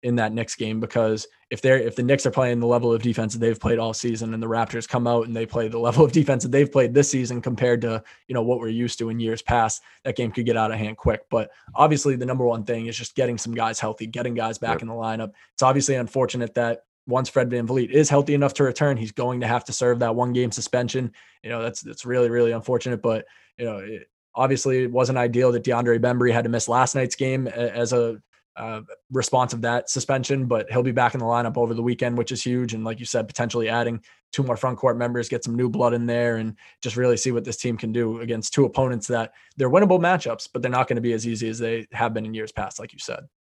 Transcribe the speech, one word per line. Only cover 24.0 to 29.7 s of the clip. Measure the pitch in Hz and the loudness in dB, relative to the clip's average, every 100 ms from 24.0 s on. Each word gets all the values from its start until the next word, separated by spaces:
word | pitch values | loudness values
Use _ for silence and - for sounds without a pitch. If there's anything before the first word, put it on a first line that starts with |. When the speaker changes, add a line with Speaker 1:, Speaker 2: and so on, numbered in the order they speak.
| - _ _ | -16 _ _
Speaker 1:
obviously | - 135 135 135 131 | -2 0 2 2 0
it | 127 | 0
wasn't | 120 127 131 | 2 2 2
ideal | 120 120 127 | 2 4 4
that | 120 120 | 4 0
DeAndre | 120 120 117 | 0 4 4
Bembry | 120 123 123 | 4 4 4
had | 117 117 | 4 2
to | |
miss | 117 - | -2 2
last | 120 127 139 | 2 2 2
night's | 127 - | -2 -2
game | 135 131 123 | -2 0 -4
a-, | 117 120 104 | -2 -4 0
as | 120 | 0
a, | 123 117 110 _ _ _ - | 2 0 -4 _ _ _ -12
uh, | 110 110 110 - _ | -10 -10 -12 -20 _
response | 127 117 131 123 | -4 0 2 0
of | 120 | -2
that | 117 | -2